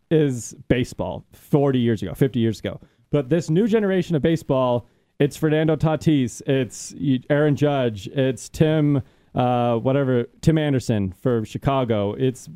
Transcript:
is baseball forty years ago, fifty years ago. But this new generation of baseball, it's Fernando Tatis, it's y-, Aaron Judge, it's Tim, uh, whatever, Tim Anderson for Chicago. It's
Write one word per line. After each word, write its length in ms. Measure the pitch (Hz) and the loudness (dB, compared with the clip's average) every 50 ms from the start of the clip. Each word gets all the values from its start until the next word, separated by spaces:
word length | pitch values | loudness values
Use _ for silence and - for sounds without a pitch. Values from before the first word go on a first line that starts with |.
| _ - | _ 0
is 460 | 165 156 147 143 127 120 - - - - - | 2 2 2 2 0 -4 -8 -12 -16 -10 -4
baseball 580 | - 139 123 123 - - - 90 90 - - - _ _ | -2 0 0 -2 -4 -4 -8 -8 -6 -8 -10 -12 _ _
forty 460 | - - - - 147 139 143 139 131 | -20 -6 0 2 2 4 4 2 2
years 240 | 120 117 113 95 101 | 2 2 0 0 -2
ago, 120 | 87 - | -6 -2
fifty 260 | - 139 131 - 120 | 0 0 0 0 0
years 180 | 113 113 107 - | 0 0 -2 -2
ago. 220 | - 98 - - - - _ _ _ _ | -6 -8 -10 -10 -16 -20 _ _ _ _
But 180 | - 147 135 123 | -2 -2 0 0
this 200 | 156 175 - - | 0 -2 0 0
new 200 | 156 175 226 226 | 0 2 2 2
generation 480 | 208 226 208 190 190 185 170 - 170 | 2 0 0 2 0 0 0 0 -2
of 60 | 147 131 | 0 2
baseball, 640 | 165 165 156 - - 139 131 127 123 120 120 - - _ _ _ _ _ - | 2 0 0 0 -2 0 0 2 0 0 -2 -4 -6 _ _ _ _ _ 0
it's 160 | 143 147 - | 0 0 0
Fernando 400 | - 156 156 151 156 160 156 156 | 0 0 0 2 2 2 2 0
Tatis, 680 | 139 - 160 156 147 - 165 156 139 127 117 - - - - | 0 0 0 0 0 0 2 2 2 2 0 -4 -8 -4 -2
it's 460 | 135 135 127 98 - - - - - - | 0 0 0 -2 -6 -14 -16 -14 -12 -6
y-, 200 | 170 147 131 123 - - | -2 -2 -2 -2 -2 -2
Aaron 240 | 147 143 151 151 143 | 0 2 2 2 2
Judge, 540 | 117 143 147 143 135 127 120 110 101 95 - | 2 0 0 0 0 0 -2 -4 -6 -10 -8
it's 400 | - 147 131 131 123 - - - | -4 -2 -2 -2 -2 -4 -8 -8
Tim, 540 | - - 165 156 156 160 151 147 143 135 - - _ _ _ _ - | -2 0 2 2 2 2 2 2 2 0 -2 -6 _ _ _ _ -4
uh, 400 | 135 127 123 123 120 120 120 117 | -2 0 0 2 2 2 2 0
whatever, 480 | 113 110 131 131 143 139 131 127 120 117 - _ _ | 0 0 0 0 0 0 0 0 0 -2 -4 _ _
Tim 180 | - 165 160 160 | 2 2 2 2
Anderson 540 | 151 147 139 127 - - 120 104 98 90 87 | 2 2 0 0 0 0 0 0 0 -2 -4
for 320 | - - 131 120 113 107 | -4 -2 0 0 0 -2
Chicago. 680 | - - 113 - 143 139 135 127 110 113 104 101 101 104 | -4 -6 -4 -2 0 0 0 0 0 0 0 0 -2 -2
It's 340 | 139 131 131 120 - - - 160 | -2 -2 -2 -2 -4 -10 -18 -12